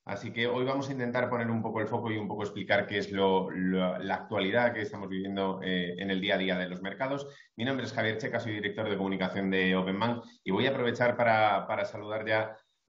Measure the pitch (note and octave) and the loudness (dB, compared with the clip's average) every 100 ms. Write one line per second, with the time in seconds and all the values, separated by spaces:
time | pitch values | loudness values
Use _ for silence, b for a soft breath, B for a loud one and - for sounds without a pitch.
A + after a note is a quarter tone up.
0 | - G2+ - A2+ A#2+ B2 C3 C#3 A2+ C3+ | -10 -8 -6 0 0 2 0 0 -2 -4
1 | A#2+ B2 A#2+ A#2+ A#2 A2+ A2 A2 G#2 A#2 | -2 0 0 0 0 0 -2 -2 -2 -2
2 | A2 A2 G2 G#2 G2 G#2 F#2+ G2+ F#2 G2+ | -2 -4 -4 -4 -4 -4 2 2 2 -2
3 | F#2+ G2 G2 F#2+ F#2 F#2 F#2 F#2 F2+ - | 0 2 4 4 2 0 2 2 2 0
4 | G2 F#2+ - G#2 G2 A#2 A#2+ A2+ G2+ G2+ | -2 -4 -2 0 2 4 2 0 -6 -6
5 | F#2+ F#2+ G2 G2 F#2+ F#2 F2+ F#2 F2 F2+ | -6 -4 -2 0 0 -2 -2 0 -2 -4
6 | G2 F#2+ G2+ F#2+ F#2+ F2+ F2+ F2+ G2 G#2 | -2 0 2 2 2 0 -2 -6 -6 -4
7 | C3+ C#3+ - B B - B2 C3+ A2+ - | -4 -4 -6 B B -6 -2 -2 -2 -2
8 | A2 A2 B2+ A#2 A2+ G#2 G2+ A2 G#2+ G2 | 0 0 -2 -2 -2 -4 -4 -2 -2 0
9 | F#2+ F#2+ F#2 G2+ F#2+ F#2+ F#2 F#2 F#2 G2 | 0 0 0 0 2 2 4 4 2 0
10 | A2+ A#2+ B B - G2 C3 C3+ A#2+ A#2+ | 0 -2 B B -2 0 2 2 0 2
11 | B2 A2+ A#2 A2 G#2+ G2 F2+ G#2+ G2+ G#2+ | 2 4 4 6 6 2 0 -2 -2 -6
12 | G#2 A2 G#2+ A2 G#2+ B B B | -6 -4 0 0 0 B B B